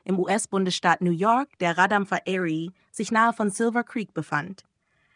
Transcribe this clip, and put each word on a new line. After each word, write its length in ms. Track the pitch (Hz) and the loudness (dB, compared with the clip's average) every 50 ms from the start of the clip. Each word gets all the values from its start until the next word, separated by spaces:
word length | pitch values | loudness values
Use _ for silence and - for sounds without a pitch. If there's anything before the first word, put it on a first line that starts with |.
| - | -4
im 120 | - 190 185 | -2 0 0
U-S-Bundesstaat 840 | 180 - 196 220 - - 196 196 190 185 175 - - 180 165 - | 0 0 0 0 -2 -2 0 0 0 0 0 0 2 2 2 2
New 100 | 180 175 | 2 0
York 460 | 170 160 196 220 233 254 277 - _ - | 0 2 2 2 2 2 0 -2 _ -4
der 180 | 180 170 165 | -2 0 2
Raddampfer 480 | 175 185 196 214 202 196 - 190 - - | 2 2 4 2 0 0 -2 -4 -4 -4
Erie 460 | 190 190 185 180 165 160 160 165 180 - _ _ _ | -2 -2 -2 -2 -2 -2 -4 -4 -8 -10 _ _ _
sich 200 | - - 208 - | -10 -8 -4 0
nahe 200 | 226 220 226 233 | 2 2 4 2
von 180 | 226 - 214 202 | 2 0 -2 -2
Silver 340 | 196 - 226 233 220 240 233 | -2 -2 -2 0 0 -2 -4
Creek 300 | - - 233 202 - - | -4 -6 -8 -8 -6 -8
befand. 500 | 165 151 - 156 147 151 190 190 - - _ _ _ _ _ _ _ _ _ _ | -10 -6 -4 -4 -4 -4 -6 -10 -16 -20 _ _ _ _ _ _ _ _ _ _